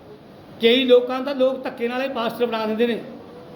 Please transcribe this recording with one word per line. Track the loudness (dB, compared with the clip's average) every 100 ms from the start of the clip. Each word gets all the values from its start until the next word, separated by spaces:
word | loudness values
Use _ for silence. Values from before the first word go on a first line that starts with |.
| -20 -20 -20 -20 -20 0
ਕਈ | 4 4
ਲੋਕਾਂ | 6 6 4 -4
ਦਾ, | -4
ਲੋਕ | 0 0 0
ਧੱਕੇ | -6 -6 -4
ਨਾਲ | -4
ਇਹ | -4
ਪਾਸਟਰ | -4 -4 -2 -2
ਬਣਾ | -2 -2
ਦਿੰਦੇ | 0 0
ਨੇ। | -2 -8 -16 -18 -18 -18